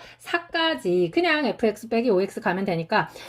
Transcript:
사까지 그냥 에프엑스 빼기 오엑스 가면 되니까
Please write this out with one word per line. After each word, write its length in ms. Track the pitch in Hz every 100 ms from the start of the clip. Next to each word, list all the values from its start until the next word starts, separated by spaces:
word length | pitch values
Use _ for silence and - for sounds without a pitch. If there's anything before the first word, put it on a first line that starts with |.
| - -
사까지 920 | - 339 - 330 320 294 185 180 170
그냥 320 | 339 349 302 254
에프엑스 440 | - 220 208 226
빼기 200 | 233 247
오엑스 320 | 185 196 220
가면 240 | 214 180 196
되니까 440 | 165 165 214 160 -